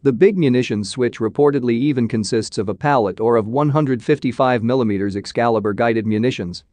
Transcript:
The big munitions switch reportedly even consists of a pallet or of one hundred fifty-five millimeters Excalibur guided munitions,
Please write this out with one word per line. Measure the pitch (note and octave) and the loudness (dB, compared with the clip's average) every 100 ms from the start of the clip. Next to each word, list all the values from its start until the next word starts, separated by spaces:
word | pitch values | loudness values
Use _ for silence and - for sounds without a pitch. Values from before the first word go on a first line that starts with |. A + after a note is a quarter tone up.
The | C#3 | 0
big | A2+ F#3+ G3 | 4 2 4
munitions | D3+ B2 B2+ G#2 G2+ | 2 2 0 -4 -6
switch | - A#2+ A#2+ | -2 -2 -2
reportedly | A2 - D3 C#3+ B2 | -4 2 2 2 0
even | A2+ C#3+ C3 A2+ | 0 0 0 0
consists | A2+ G#2 A#2 G#2 - | -2 -2 -2 -4 -6
of | G2+ | -6
a | |
pallet | G2 D3 C#3 G2+ F2+ | -2 0 2 0 0
or | A2 A#2 | 2 2
of | G#2 | 0
one | B2 D3 | 0 0
hundred | C#3+ D3 B2+ | 2 0 -2
fifty-five | - D3 C3+ A2+ C3 B2 | 0 0 0 0 2 2
millimeters | A2+ C3 A2+ G2+ G2+ G2+ | 0 0 0 0 -2 -4
Excalibur | G2 - A#2+ A2+ G#2 | -6 -2 0 2 0
guided | G#2 A#2 A2+ A2 | 0 0 0 0
munitions, | G#2+ A#2+ B2+ F#2 F2 _ | 0 0 -2 -8 -10 _